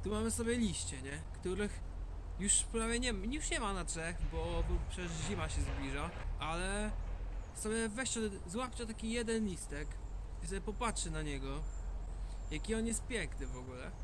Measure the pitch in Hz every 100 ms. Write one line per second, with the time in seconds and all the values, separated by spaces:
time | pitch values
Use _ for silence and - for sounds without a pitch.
0 | 190 214 226 214 226 240 226 170 - 139
1 | 135 147 160 - 180 185 208 - - -
2 | - - - - 190 - - 226 226 233
3 | 254 208 202 294 - 339 220 190 160 165
4 | 165 170 160 160 165 170 165 170 - -
5 | 180 160 160 202 - - 147 - 139 135
6 | 160 - - - 147 170 185 202 214 214
7 | - - - - - - 220 226 226 208
8 | 254 233 220 196 185 190 254 - 233 220
9 | 226 233 226 226 214 170 - 143 147 -
10 | - - - - - 190 190 202 226 -
11 | - 156 151 139 135 139 151 - - -
12 | - - - - - 156 151 220 226 226
13 | - 247 156 - 131 127 127 127 151 -